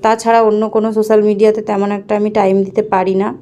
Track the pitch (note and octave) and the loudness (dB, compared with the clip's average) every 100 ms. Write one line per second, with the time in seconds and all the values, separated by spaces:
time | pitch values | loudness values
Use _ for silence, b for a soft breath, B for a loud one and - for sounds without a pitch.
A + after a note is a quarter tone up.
0 | A3 A3+ A3+ A3+ A3 G#3+ G#3+ A3 A3 A3 | 0 0 2 2 2 0 0 0 0 -2
1 | G#3+ A3 G#3 G3+ G#3+ A3 G#3+ G3+ G3+ G3+ | 2 2 2 2 2 2 -4 -4 -2 -4
2 | G3+ G#3 G#3 G#3+ G3 G3 G3 A3 G#3 F#3+ | -4 -2 -2 0 0 0 0 -4 -2 -2
3 | F#3 F#3+ G#3 C4 | 0 -2 -4 -6